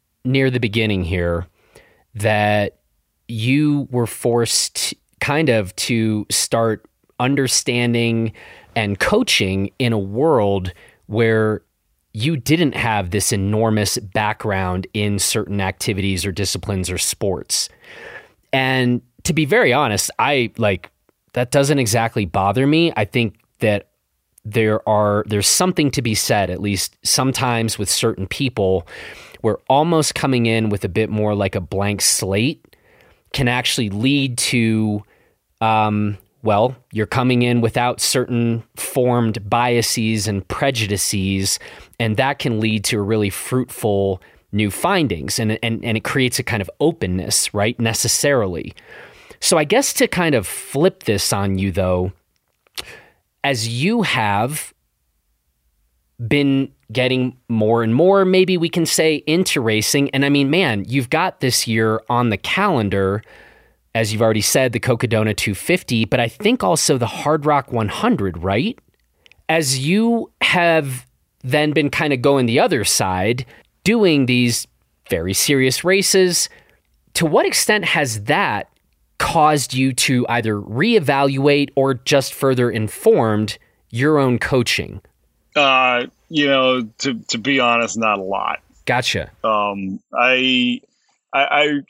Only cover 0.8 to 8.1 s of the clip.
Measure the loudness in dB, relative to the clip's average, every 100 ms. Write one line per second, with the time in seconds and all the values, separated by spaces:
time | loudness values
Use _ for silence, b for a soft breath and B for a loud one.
0.8 | 0 0 0 -2 0 -2 -6 b b b
1.8 | b b b -4 0 2 2 2 0 -6
2.8 | _ _ _ _ -12 -4 0 2 2 0
3.8 | -2 -2 -2 -2 -2 0 0 -2 -4 -6
4.8 | -8 -10 _ -8 -2 0 2 2 0 -6
5.8 | -2 0 0 -2 -2 -4 -2 0 0 -2
6.8 | _ _ _ -4 -2 0 0 -2 -2 -2
7.8 | 0 0 0